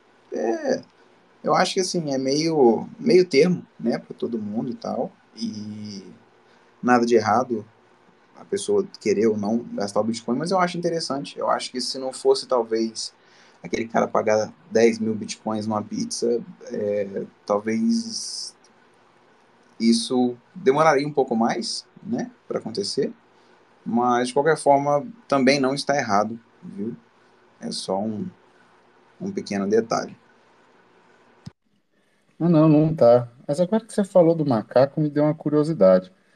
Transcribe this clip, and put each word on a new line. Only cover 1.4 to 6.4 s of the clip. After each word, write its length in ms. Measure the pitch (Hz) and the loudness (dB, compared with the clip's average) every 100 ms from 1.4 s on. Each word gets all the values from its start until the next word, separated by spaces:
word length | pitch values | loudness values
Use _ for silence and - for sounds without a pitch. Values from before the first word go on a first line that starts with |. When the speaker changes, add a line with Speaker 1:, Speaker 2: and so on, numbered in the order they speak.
Speaker 1:
eu 100 | - | -2
acho 220 | 156 185 | 0 0
que, 40 | 196 | -2
assim, 320 | 185 180 147 | -4 -4 -4
é 60 | 135 | -4
meio, 720 | 135 147 165 156 120 107 - - | -2 -2 0 4 4 4 -2 -6
meio 240 | 139 180 | 2 4
termo, 420 | 180 135 180 175 - - | 4 4 4 2 -6 -8
né, 200 | 113 147 | -4 -4
pra 160 | - - | -8 -10
todo 220 | - 113 | -8 -6
mundo 320 | 104 107 135 | -6 -6 -6
e 40 | |
tal. 360 | - - 107 170 _ _ 110 | -8 -8 -6 -8 _ _ -10
E 680 | 113 104 104 107 104 98 90 - _ _ | -10 -10 -12 -12 -14 -16 -18 -20 _ _